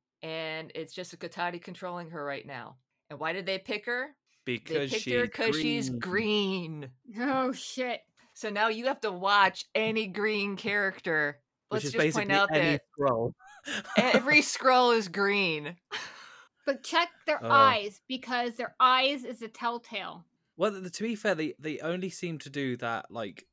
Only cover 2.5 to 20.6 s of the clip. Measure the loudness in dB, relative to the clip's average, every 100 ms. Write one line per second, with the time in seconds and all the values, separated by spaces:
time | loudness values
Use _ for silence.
2.5 | -14 -14 -18 _ _ -18 -8 -6 -4 -4
3.5 | -4 -4 -6 -4 -6 -6 _ _ _ -6
4.5 | -6 -4 -4 -2 -4 -2 -2 -2 -2 0
5.5 | 0 0 -2 -4 -4 -2 -2 2 2 0
6.5 | -2 -6 -10 -12 _ -14 -6 -2 0 0
7.5 | -4 -8 -6 -4 -6 _ _ _ -10 -4
8.5 | 0 0 2 -2 -2 -4 0 4 6 6
9.5 | 2 -4 -2 0 0 -2 0 0 0 -2
10.5 | -4 -2 0 0 -2 -2 0 0 -4 _
11.5 | _ -6 -4 -2 2 2 2 2 2 4
12.5 | 4 2 0 _ -2 0 2 0 -4 -20
13.5 | -16 -10 -8 -2 2 4 4 6 4 4
14.5 | 2 6 8 8 4 2 0 2 4 2
15.5 | 0 -6 -12 -12 -10 -10 -16 -20 -20 -20
16.5 | _ -4 -4 0 0 0 -4 -2 0 6
17.5 | 8 8 6 -2 -12 -8 -8 -4 -2 -2
18.5 | -4 -6 4 6 6 4 0 -8 -10 -12
19.5 | -6 -4 -4 -8 -10 -10 -14 -20 _ _
20.5 | 0